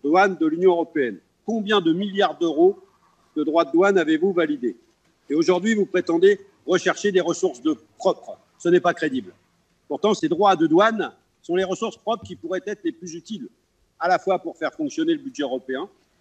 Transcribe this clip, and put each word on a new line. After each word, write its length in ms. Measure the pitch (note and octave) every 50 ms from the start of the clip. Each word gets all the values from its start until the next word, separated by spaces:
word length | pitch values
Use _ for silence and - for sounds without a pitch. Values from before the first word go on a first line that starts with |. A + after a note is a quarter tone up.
| -
douane 360 | C#3+ D#3+ F#3 G3+ G3+ F#3 D3
de 80 | D#3+
l'Union 240 | D#3 D#3 E3 F#3 F#3+
européenne. 480 | F3 E3+ D#3+ E3 - D3+ C3 A#2 G2 - _ _ _ _ -
Combien 380 | - A3 A3+ G3+ G3+ G#3+ G3+ F3
de 100 | E3 D#3+
milliards 460 | F3+ G#3 G3+ F#3+ G3 G3+ E3 D3+ -
d'euros 400 | E3+ E3 C#3+ D3 F3 F#3+ G3+ - - _ _ _ _ _ _ _ _ _ -
de 80 | D3+ D3+
droits 200 | D#3+ D3+ E3 E3+
de 60 | -
douane 260 | - E3 F#3+ G3+ G3
avez-vous 360 | F#3 E3 D3+ D#3+ D3+ E3+ G3+ F#3
validés ? 440 | F3 E3 D3+ D3+ C3 A#2+ A#2 F#2 - _ _ _ _ _ _ _ _ _ -
Et 60 | C#3+
aujourd'hui, 400 | D#3+ E3 E3+ F3+ F3+ F3+ A3+ A3+
vous 120 | G#3 F#3+
prétendez 540 | - - F#3 F3 - E3 E3+ F3+ G3+ G#3 G3 - _ _ _ -
rechercher 460 | C3+ F3+ F3 - F#3 - - - G#3 F#3
des 80 | F#3
ressources 420 | E3 E3+ E3+ - F#3 F#3 - - A#2+
de 140 | D#3 D3+ - _ _ _
propres. 420 | - - F#3+ E3 - - - G2+ - _ _ _ _
Ce 100 | - F3
n'est 120 | F3 F3
pas 120 | F3 F3 E3+
crédible. 400 | - D#3+ D3+ C3 B2+ G2+ - - _ _ _ _ _ _ _ _ _ _
Pourtant, 280 | - D3 - - G#3+ G#3
ces 140 | - E3 D#3
droits 280 | F3 D#3 G#3 G3+ F#3+
de 100 | D3+ E3
douane 460 | D#3 D#3 F3 G3+ A3+ A3+ G#3 D#3+ A#2+ - _ _ _ _ _ _
sont 120 | - E3+
les 100 | F#3 F#3+
ressources 320 | F3+ F#3 - A3+ A3 -
propres 280 | - - G#3+ A#3 G#3+ -
qui 100 | - F3+
pourraient 280 | - - D#3+ F#3 F#3 -
être 160 | G3+ G#3 - -
les 60 | E3
plus 240 | - - F#3 F3 D#3
utiles, 340 | E3+ - - A3 F3 - - _ _ _ _ _ _ _ _ _ -
à 80 | D#3+ F3
la 100 | F#3 E3
fois 220 | - F#3+ F#3+ E3+
pour 160 | - E3 -
faire 160 | - D#3+ C#3+ -
fonctionner 400 | - D#3 C#3 - D#3+ D#3+ E3 E3
le 60 | D3
budget 240 | C3+ C3 - - -
européen 440 | G#3 B2+ B2+ - - C3 C3+ E3+ - _ _ _ _ _ _